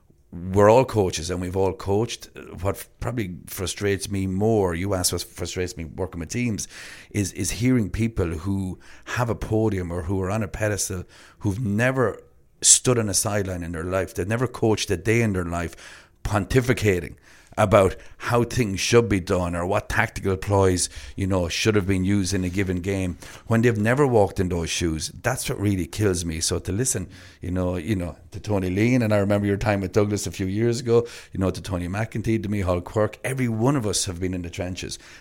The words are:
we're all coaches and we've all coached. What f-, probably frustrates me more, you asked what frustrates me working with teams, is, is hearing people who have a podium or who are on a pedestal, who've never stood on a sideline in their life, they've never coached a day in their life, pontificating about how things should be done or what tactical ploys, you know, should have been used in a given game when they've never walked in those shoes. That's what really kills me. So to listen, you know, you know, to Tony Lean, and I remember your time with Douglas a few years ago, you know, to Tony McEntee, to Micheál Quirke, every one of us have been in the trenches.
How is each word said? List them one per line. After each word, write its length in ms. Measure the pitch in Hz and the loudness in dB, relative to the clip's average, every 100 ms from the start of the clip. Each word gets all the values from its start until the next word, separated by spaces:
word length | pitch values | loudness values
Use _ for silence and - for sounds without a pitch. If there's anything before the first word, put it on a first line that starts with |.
| _ _ - | _ _ -16
we're 380 | 87 90 98 104 | -12 0 6 8
all 140 | 120 | 8
coaches 480 | 127 110 92 82 82 | 6 2 2 0 -4
and 80 | 90 | -4
we've 160 | 90 95 | -2 0
all 160 | 95 | 0
coached. 580 | 87 98 101 120 - - - 69 85 | 0 -2 0 0 -6 -14 -18 -16 -6
What 140 | 95 - | -4 -6
f-, 140 | - - | -8 -10
probably 380 | - 123 92 87 - | -6 -4 -6 -8 -12
frustrates 640 | - 87 - 101 98 101 | -8 -6 -2 -2 -2 -2
me 160 | 98 95 | -2 -2
more, 480 | 92 107 110 92 85 | 0 2 4 2 0
you 180 | 98 | -2
asked 200 | 92 90 | 0 0
what 100 | 87 | -2
frustrates 540 | - - 87 90 90 - | -6 -10 -8 -4 -6 -6
me 80 | 80 | -10
working 340 | - 90 85 | -6 -8 -6
with 100 | 80 | -6
teams, 380 | 120 123 95 - - - - - | -4 -2 -4 -8 -14 -18 -18 -6
is, 200 | - 92 | -2 -2
is 180 | 82 98 | -2 -6
hearing 400 | 87 123 127 95 | 0 2 2 2
people 380 | 104 113 104 87 | -2 -2 0 -2
who 500 | 80 98 98 92 - - - - | -2 -2 -2 -2 -8 -14 -18 -8
have 240 | - 120 | -2 -2
a 60 | 104 | -2
podium 540 | - 110 110 95 87 | -2 0 2 0 -4
or 140 | 87 | -6
who 180 | 85 95 | -4 -2
are 80 | 92 | -2
on 140 | 110 | -2
a 40 | 101 | -4
pedestal, 560 | - 107 98 - 92 - - - - | -4 -2 -2 -4 -6 -10 -16 -20 -6
who've 260 | 104 98 101 | -4 -2 -2
never 560 | 101 127 131 110 - - _ _ - | 0 0 2 0 -2 -14 _ _ 0
stood 380 | - - 127 117 | 4 6 6 2
on 80 | 104 | 2
a 60 | |
sideline 500 | 90 110 104 95 90 | -2 0 -2 -2 -6
in 80 | 85 | -6
their 140 | 85 90 | -6 -2
life, 280 | 95 87 | -2 -2
they've 140 | - 92 | -4 -2
never 200 | 117 123 | -2 -2
coached 440 | - 113 104 - | 0 2 2 0
a 60 | 90 | -2
day 240 | 95 113 | 2 2
in 100 | 113 | 2
their 140 | 92 85 | 0 -2
life, 320 | 85 80 - - - - _ - | -4 -6 -8 -20 -20 -20 _ -2
pontificating 880 | 107 - 131 123 120 107 90 78 - - - - - | 0 2 2 2 2 2 2 -2 -14 -20 -20 -6 2
about 360 | 104 101 95 - - - | 6 8 6 2 -14 -10
how 220 | - 120 | 0 0
things 380 | 117 131 107 92 | 2 0 -2 -2
should 300 | - 120 110 | 4 6 6
be 100 | 101 | 2
done 340 | 82 92 87 | 2 0 0
or 120 | 85 90 | -2 0
what 240 | 107 - | -2 -2
tactical 480 | - - - 101 92 | 0 0 -2 -2 -2
ploys, 500 | - 101 95 90 - - - - | 2 4 4 4 -2 -8 -12 -4
you 100 | 95 | 0
know, 220 | 95 85 | 0 0
should 260 | - 113 104 | 0 2 2
have 100 | 92 | 2
been 200 | 95 92 | 0 2
used 280 | 101 90 | 2 0
in 120 | 98 90 | -2 -2
a 40 | |
given 300 | 92 92 87 | -2 -2 -2
game 380 | 92 98 92 82 - - - | -2 -2 -4 -6 -12 -12 -2
when 140 | 113 | 2
they've 160 | 120 107 | 4 4
never 300 | 110 131 139 | 2 4 4
walked 320 | 117 98 - | 4 4 2
in 80 | 90 | -2
those 220 | 87 80 | -2 -2
shoes. 420 | - 85 78 - - | -2 0 -2 -6 -6
That's 260 | 117 131 - | -4 -4 -4
what 100 | 123 | -2
really 260 | 101 95 80 | 0 0 -2
kills 380 | 101 104 87 | 0 0 0
me. 160 | 85 80 | -2 -4
So 200 | - 85 | -2 -2
to 120 | - | -2
listen, 380 | 98 131 107 90 - - - | -2 -2 -2 -6 -14 -20 -12
you 100 | 90 | -6
know, 240 | 92 90 90 | -2 -2 -2
you 220 | 101 95 | -2 -2
know, 180 | 85 - - | -4 -10 -16
to 80 | 95 | -12
Tony 300 | 104 101 92 | -4 -2 0
Lean, 320 | 92 117 127 | 2 4 4
and 120 | 110 | 4
I 40 | 104 | 2
remember 280 | 98 104 101 | 2 2 2
your 120 | 98 | 2
time 240 | 110 101 | 2 0
with 100 | 92 | 2
Douglas 340 | 110 104 101 92 | 2 2 0 -4
a 60 | |
few 140 | - 92 | -4 -4
years 340 | 101 117 117 | 0 0 0
ago, 260 | 117 117 117 - - | 2 2 2 -8 -10
you 60 | - | -2
know, 100 | 95 | -2
to 120 | - | -2
Tony 280 | - 87 87 | -4 -4 -4
McEntee, 520 | 101 110 117 104 113 | -4 -4 -4 0 0
to 40 | 98 | 0
Micheál 340 | 104 92 87 | -2 0 0
Quirke, 340 | 87 110 107 - - | 0 0 0 -2 -6
every 240 | 135 123 | -2 0
one 260 | 110 123 147 | 2 2 2
of 100 | 104 | 0
us 200 | 87 - | -2 -4
have 160 | 87 | -4
been 120 | 92 | -4
in 100 | 92 | -4
the 60 | 85 | -6
trenches. 480 | 87 90 87 - - - - | -6 -6 -6 -10 -12 -16 -20